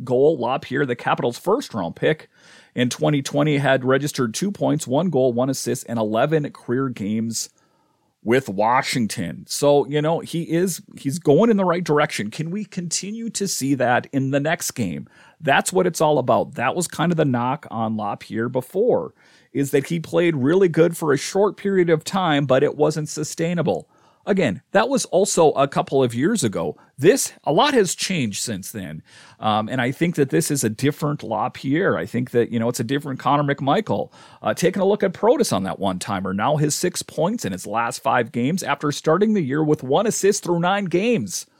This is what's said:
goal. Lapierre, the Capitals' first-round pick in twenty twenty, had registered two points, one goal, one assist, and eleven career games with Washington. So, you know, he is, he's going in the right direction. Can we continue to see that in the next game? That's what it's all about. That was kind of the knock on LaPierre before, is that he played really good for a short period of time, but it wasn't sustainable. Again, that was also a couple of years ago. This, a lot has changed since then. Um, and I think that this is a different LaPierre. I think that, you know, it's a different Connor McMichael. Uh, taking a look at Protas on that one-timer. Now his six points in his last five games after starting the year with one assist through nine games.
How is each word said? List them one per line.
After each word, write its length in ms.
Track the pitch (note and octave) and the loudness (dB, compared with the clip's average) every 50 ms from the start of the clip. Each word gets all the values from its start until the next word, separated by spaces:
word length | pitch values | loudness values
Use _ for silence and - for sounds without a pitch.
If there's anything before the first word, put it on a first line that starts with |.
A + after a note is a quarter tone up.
| B2+ | -4
goal. 320 | A#2+ B2 B2+ C#3 D#3 E3 B2+ | -2 2 4 4 4 2 2
Lapierre, 480 | A2+ A#2+ C3+ D3+ - - B2+ C#3 D3+ | 0 -2 -2 -4 -4 -4 -4 -2 -2
the 80 | B2+ A#2+ | -2 -4
Capitals' 420 | - - C#3 D#3+ E3 C#3 A#2+ A#2 | -2 -2 -2 0 0 0 -2 -4
first-round 580 | - - F3 G#3+ C#4+ A#3 - - G#2+ F2 E2+ - | -2 -2 0 0 0 -2 -6 -6 -6 -6 -6 -4
pick 320 | - C#3+ C#3+ D#3+ - - - _ _ _ - - - - _ - | -2 0 0 0 0 -4 -14 _ _ _ -20 -20 -20 -20 _ -4
in 160 | A#2+ B2+ A#2+ | -2 -2 -2
twenty 320 | - - D3+ D#3 D3+ C#3 | -2 -2 0 0 0 0
twenty, 380 | C3+ - - C#3+ D3 D#3 D3 C#3 | -2 -2 -2 0 0 2 2 2
had 260 | C#3 C#3 C3+ C3 B2 | 2 2 2 2 2
registered 480 | B2+ C3 C3+ C#3+ D3 - C#3+ B2+ A2+ G#2+ | 2 0 0 0 -2 -2 -2 -2 -2 -2
two 180 | - F3+ G3+ | -4 -4 -4
points, 360 | G3 - C#3 C3+ D3 D3+ - | -2 -2 -2 -2 -2 -2 -2
one 240 | A#2 B2 D3 F#3 F#3 | -2 -2 0 0 0
goal, 200 | D3 B2+ C3 C3 | 0 2 2 2
one 200 | A#2 A#2+ B2+ C#3 | 2 0 0 -2
assist, 340 | C3 - - A#2+ A#2+ - - | -2 -4 -4 -4 -4 -4 -6
and 120 | - A#2 A#2 | -6 -4 -2
eleven 520 | A2 G#2 A2 A2+ C3+ D3+ D#3+ D#3 C#3+ - - | -2 0 2 0 2 2 2 0 -2 -4 -8
career 360 | - - - A#2+ C3 C3+ C3 | -10 -6 -4 -2 -2 -2 -2
games 640 | A#2 - G2+ G2+ A2 A2+ A2+ A2+ A2 - - - _ _ _ _ _ _ _ _ _ _ _ _ _ _ | -4 -6 -4 -4 -2 -2 -4 -4 -6 -6 -8 -10 _ _ _ _ _ _ _ _ _ _ _ _ _ _
with 280 | - G#2+ A#2+ C3+ C3+ - | -2 2 2 2 2 0
Washington. 960 | F#2+ G2 G#2+ A2+ B2 C3+ C3+ - - C3 A#2 G2+ - - F2 E2+ - - - | -2 0 2 2 2 2 0 0 -2 -2 -2 -2 -4 -6 -6 -8 -8 -12 -12
So, 380 | - - - D3 C#3+ C#3+ C#3+ B2 | -10 -4 0 2 4 4 4 2
you 140 | C3+ D3 D3+ | 2 -2 -2
know, 180 | D3+ D#3 E3+ - | 0 0 -2 -2
he 240 | B2 - - E3+ D#3+ | -4 -6 -6 -6 -4
is, 380 | - D#3 E3+ F#3 G3 D#3+ - - - - | -2 0 0 0 0 -2 -6 -12 -18 -18
he's 220 | - - C3+ C3 F3 | -8 -6 -6 -6 0
going 300 | - D3 C#3 E3+ A3+ A#3+ | 4 4 6 6 6 6
in 60 | G#3+ | 4
the 80 | G3 F#3+ | 4 2
right 220 | F3+ E3 F3+ - | 2 0 0 0
direction. 440 | - D3 D3 D3 - - - G#2 G#2+ | 2 2 2 2 2 0 -4 -6 -6
Can 220 | - - D#3 E3 | -6 -6 -6 -6
we 140 | F3+ G#3+ G#3 | -6 -8 -8
continue 640 | - - F#3 F3 E3 - - F#3 G3 A3 A3+ A3+ A3+ | -8 -8 -8 -6 -6 -6 -6 -6 -8 -8 -8 -8 -8
to 180 | - - G3 | -6 -4 -4
see 280 | F#3+ - - C3 C#3 C#3+ | -4 -2 -2 0 0 2
that 320 | B2 B2 A#2 B2 A#2+ A#2+ - | 2 4 4 2 2 0 0
in 200 | - C3+ C3+ C3 | -2 -2 0 0
the 100 | C#3 C#3 | 0 0
next 300 | C#3 D#3 E3+ E3+ - - | 0 -2 -2 -2 -4 -6
game? 360 | - - A2 F2 D2+ C#2+ - - _ - - - _ _ | -4 -4 -4 -4 -4 -6 -10 -14 _ -20 -20 -20 _ _
That's 320 | D#3 C3 C#3 F#3+ - - | 0 2 2 2 2 2
what 160 | F3+ F#3 F3+ | 2 2 2
it's 140 | F3+ E3+ - | 2 2 2
all 160 | D#3+ D3+ D3+ | 2 2 2
about. 380 | C#3 B2 B2 A#2 G#2 E2 C#2+ - | 2 2 4 2 2 2 0 -4
That 200 | - A#2 C3 - | -4 -2 -2 -2
was 100 | F3+ E3 | -2 -4
kind 280 | - - - D#3 F3 F3 | -4 -4 -2 0 0 2
of 40 | |
the 60 | D#3+ D#3 | 2 2
knock 420 | C#3 B2 A#2+ A#2+ B2+ C#3 - - - | 2 2 0 0 -2 -4 -6 -8 -8
on 240 | - A#2 A2 A2 A2 | -6 -4 -4 -4 -4
LaPierre 540 | G#2+ G#2 G2+ A#2+ - - - G2+ A2+ A2+ B2 | -4 -6 -6 -8 -8 -10 -8 -6 -4 -4 -2
before, 640 | A#2+ B2+ - - - F#3+ A#3 A#3+ D#3 F#2 D2 - - _ _ _ _ _ _ _ - | -4 -4 -6 -4 -2 0 2 2 2 2 0 -4 -10 _ _ _ _ _ _ _ -4
is 180 | C3+ C#3+ C3+ | -4 0 2
that 160 | - C#3 C#3 | 2 0 0
he 140 | - E3 E3 | 0 -4 -6
played 340 | D#3+ - E3+ E3+ F3 E3+ D#3+ | -4 -2 0 2 2 2 2
really 320 | C3+ B2 C#3+ F3 G3 G3 | 2 2 2 4 4 4
good 300 | F3 D3 D#3+ E3+ E3+ E3+ | 4 4 4 4 4 2
for 160 | - E3 D3+ C#3 | 0 0 0 0
a 40 | |
short 380 | C#3+ - - - F#3+ G#3 G3+ - | 0 0 -2 0 2 2 2 0
period 340 | - - G3+ G3 F#3 F3 E3+ | -2 -2 0 2 2 4 4
of 140 | D#3+ D#3 - | 2 2 0
time, 420 | - - G3 F#3 E3 D3 C#3+ D3 | -2 -2 0 0 2 2 2 2
but 160 | B2+ C3 C3+ | 4 4 4
it 140 | C#3+ C#3 - | 4 2 2
wasn't 320 | C#3 D3+ D#3 D3+ D#3 D#3 | 2 0 0 0 -2 -6
sustainable. 800 | D#3 - D3+ D3+ - - - E3 E3+ F3 E3+ D3 - F#2 D#2 - _ _ _ _ _ _ _ _ | -6 -6 -8 -8 -6 -4 -4 -4 -2 -2 0 0 0 -2 -2 -6 _ _ _ _ _ _ _ _
Again, 360 | - G3+ F#3+ E3 A2+ F2+ - - _ - | -2 0 2 0 0 -2 -4 -6 _ 2
that 160 | G3 A3+ B3+ | 2 4 4
was 160 | C#4 A3 - | 2 -2 -2
also 460 | - - F3 F#3+ - - F3+ E3 C#3+ - | 0 2 2 2 2 4 4 4 6 6
a 140 | C3+ C#3 | 4 2
couple 360 | C#3 - D#3 E3+ - C#3+ C3+ C3 | 2 2 -2 -2 0 2 2 2
of 100 | A#2+ A2+ | 2 2
years 300 | A#2+ C#3 G3+ A#3+ G3 C3 | 0 0 2 2 0 0
ago. 340 | G#2 F2+ F2 E2 D2+ - - _ _ _ - | -2 -2 -2 -4 -4 -6 -8 _ _ _ 4
This, 340 | C3 F#3 C#4 B3+ - - - - _ | 4 6 6 4 2 -4 -8 -6 _
a 80 | C#3+ D#3 | 0 2
lot 200 | F#3+ C4 D4+ C#4 | 4 4 4 4
has 220 | A#3+ F#3+ E3+ - | 2 2 2 -2
changed 480 | - - - F#3+ D#3+ B2 G#2 G2 - - | -4 -4 -2 -2 -2 -2 -2 -4 -6 -6
since 280 | A#2+ G#2+ F#2 F#2+ - | -6 -6 -8 -10 -10
then. 300 | - G#2 F2+ D2 D#2+ D#2 - _ - - - - - - | -10 -10 -10 -10 -10 -12 -14 _ -20 -20 -20 -20 -14 -4
Um, 280 | G#2+ A2 G#2 G#2+ G#2+ G2+ | -2 0 0 0 0 -2
and 120 | B2+ B2+ | -2 -2
I 100 | A#2+ C3 | -2 -2
think 240 | C3 - E3+ F3 E3 | -2 0 -2 0 2
that 140 | D3+ C#3+ C3 | 2 0 2
this 220 | D3+ E3 D#3+ - | 2 0 0 0
is 120 | D3 C3 - | 0 0 0
a 60 | A2 | -2
different 540 | A2 - C3 C#3+ C#3+ - D#3+ D3 D3 - - | -2 0 0 -2 0 0 -2 -4 -4 -4 -6
LaPierre. 760 | - G#2+ G#2 A#2 B2 - - - C3+ C#3 E3 G3 D#3 G#2+ | -4 -4 -2 -2 -4 -6 -6 -4 -2 0 2 2 2 0
I 80 | D#2+ E2 | 0 -2
think 240 | - - A#2+ B2+ - | -4 -4 -4 -4 0
that, 200 | - A#2+ A#2 - | 2 2 2 2
you 80 | A#2+ A#2 | 0 -2
know, 100 | A2+ A#2+ | -2 -2
it's 120 | B2 - | -2 -4
a 20 | A#2 | -4
different 360 | A2+ C#3 C#3+ D3+ D3 C3 - | -4 -4 -4 -4 -6 -8 -4
Connor 360 | - B2+ C#3+ D3 D3 C#3 C#3 | 0 2 2 2 2 0 -2
McMichael. 560 | - C#3+ C#3 D#3 G#3 - - G2+ G2+ - - - - - - - _ - | 0 0 0 0 0 0 -2 -2 -4 -4 -6 -10 -18 -20 -20 -18 _ -4
Uh, 100 | G#2+ - | -2 0
taking 300 | - - E3+ F#3+ G3+ F#3 | 0 0 0 0 2 2
a 20 | |
look 180 | G3 G#3+ G#3 G3+ | 2 2 2 0
at 100 | F#3+ E3+ | -2 0
Protas 380 | - - A3 D4+ D4 A3 - - | 2 2 4 4 4 2 0 0
on 100 | G2 F#2+ | -2 -2
that 160 | F#2 - - | -4 -4 -4
one-timer. 540 | F#2 G2 F2+ F2+ - - G2+ F#2 F#2+ F#2 F#2+ | -2 -2 -2 -4 -4 -4 -4 -4 -4 -4 -4
Now 240 | G2 A2 C3+ D#3 | -2 0 0 0
his 180 | C#3+ D3+ D3+ D3 | 0 0 0 0
six 260 | - - F3+ - - | -2 -2 -4 -4 -6
points 420 | - - - D3+ D#3+ F#3+ A#3+ A3+ - | -10 -8 -4 -2 -2 -2 -2 -4 -6
in 100 | G2 F#2 | -6 -6
his 120 | F#2 - | -8 -8
last 380 | G2+ G#2 A#2 A#2 A#2 B2+ - - | -6 -4 -2 -2 -2 -4 -4 -2
five 280 | A#2 A#2+ B2+ A#2 A2+ | 0 2 2 0 0
games 300 | - B2 A#2+ C#3 F#3 F#3 | -2 -2 -2 -2 -2 -2
after 300 | - B2 C#3+ - - D3 | -2 -4 -4 -2 -2 -4
starting 420 | C#3 - - D#3 D#3+ F#3 G#3 A3 G#3+ | -4 -2 0 2 2 4 2 2 2
the 80 | G3+ | 0
year 220 | D#3 B2 C#3 D#3 D#3+ | 0 0 -2 0 0
with 180 | D3+ D3 - | 0 0 0
one 240 | C3 B2+ C#3 F3 A3 | 0 0 0 2 2
assist 380 | A3 - - F#3+ G3 G#3 - - | 0 0 2 2 2 2 0 -2
through 160 | E3+ E3+ E3+ | -2 0 0
nine 260 | E3+ F3+ G3 G3+ G3+ | 0 0 0 0 -2
games. 640 | E3 E3 F3 G#3 B3 A#3+ E3 G#2 - - - - - _ | -2 0 0 2 2 0 0 -2 -4 -8 -10 -12 -14 _